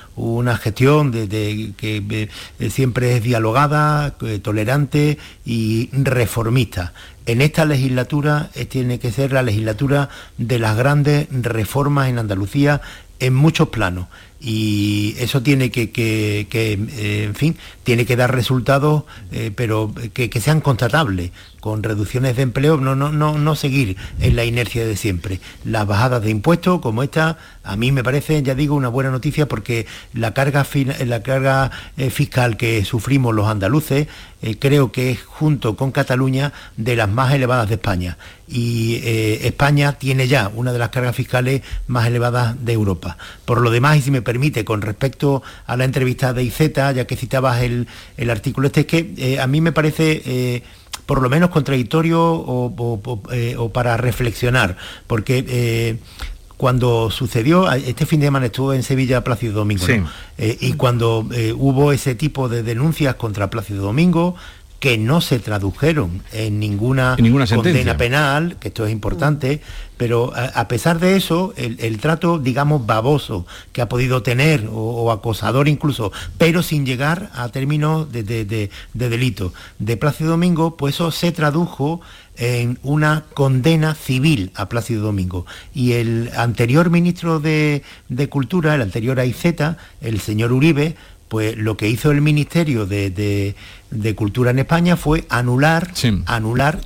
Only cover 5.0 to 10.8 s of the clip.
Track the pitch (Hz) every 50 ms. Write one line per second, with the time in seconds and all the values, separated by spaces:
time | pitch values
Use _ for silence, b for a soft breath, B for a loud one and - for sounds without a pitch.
5 | 147 151 147 B B B B B B - 117 113 110 110 110 113 123 - 131 139
6 | 135 131 127 123 113 - - 120 110 113 123 131 117 - - - 90 - - B
7 | B B B B - 120 117 123 143 147 - 165 160 151 147 131 135 131 127 127
8 | 123 - 151 147 139 151 147 151 165 - - 131 120 - - 131 123 123 123 -
9 | - 120 107 139 135 127 135 131 127 117 104 107 110 110 107 107 139 131 143 143
10 | 139 - B B B B B - 120 113 127 117 113 110 107 117